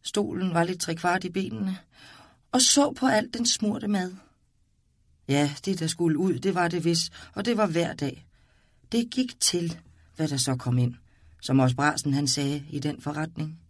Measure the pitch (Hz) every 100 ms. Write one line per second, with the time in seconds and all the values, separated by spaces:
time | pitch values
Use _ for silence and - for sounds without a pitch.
0 | - - 208 175 185 170 170 180 - 165
1 | 180 185 185 170 190 220 196 185 _ _
2 | - - - _ _ 247 254 - 285 269
3 | 262 214 214 233 233 - 214 208 208 202
4 | 180 185 _ _ _ _ _ _ _ _
5 | _ _ - 143 143 143 - 180 160 -
6 | 170 156 185 123 185 180 170 175 165 165
7 | - - - - 202 240 208 165 170 165
8 | 143 - - _ _ _ _ _ _ 240
9 | 233 - 254 - - 175 170 - - _
10 | _ - 156 139 127 127 123 123 123 120
11 | _ _ - - - 135 127 127 147 151
12 | 147 139 143 143 139 147 147 147 151 151
13 | - 151 156 156 156 160 -